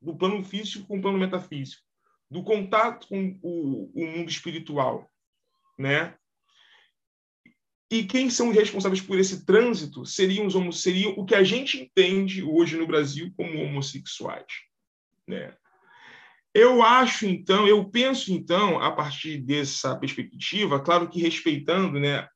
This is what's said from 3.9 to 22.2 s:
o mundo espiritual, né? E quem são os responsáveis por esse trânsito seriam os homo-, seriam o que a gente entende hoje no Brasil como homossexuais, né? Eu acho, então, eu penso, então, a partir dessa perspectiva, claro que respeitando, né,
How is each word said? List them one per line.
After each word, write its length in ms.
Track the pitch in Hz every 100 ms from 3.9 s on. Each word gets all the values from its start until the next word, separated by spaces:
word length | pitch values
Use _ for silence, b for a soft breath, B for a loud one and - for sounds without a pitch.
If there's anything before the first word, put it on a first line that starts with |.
o 120 | 147 165
mundo 220 | 160 165
espiritual, 800 | - - 160 156 147 127 - - _ _ _ _ _ _ -
né? 380 | 135 147 170 - _ _ _ b b b b b _ _ _ _ _ _ _ _ -
E 120 | 226
quem 260 | 190 254 262
são 200 | 233 240
os 80 | 214
responsáveis 440 | 208 196 196 190
por 180 | - 190
esse 280 | 190 190 -
trânsito 580 | 202 240 202 147 -
seriam 400 | 131 - 190 196
os 120 | 208 185
homo-, 160 | 180
seriam 400 | 160 185 180 208
o 120 | -
que 120 | 190 208
a 80 |
gente 360 | 185 233 269 269
entende 600 | - - 180 196 190 190
hoje 340 | 151 156 165 165
no 100 | 165
Brasil 460 | 156 143 139 180 185
como 260 | 170 156
homossexuais, 840 | 147 143 139 139 - - - - - - - _ _ _ _ _ -
né? 300 | 95 - - _ B B B B B B B _
Eu 300 | 202 240 254
acho, 440 | 226 254 247 - 208
então, 420 | 175 - 196 208
eu 160 | 208
penso, 480 | 196 240 262 262 -
então, 480 | 175 135 175 208 156
a 100 | 147
partir 480 | - 143 139 156 147
dessa 560 | 127 147 139 - 135
perspectiva, 840 | 127 135 - - - - 202 202 139
claro 280 | 139 170 170
que 120 | 175
respeitando, 800 | 165 - 165 147 - 180 185 143
né, 260 | 143 135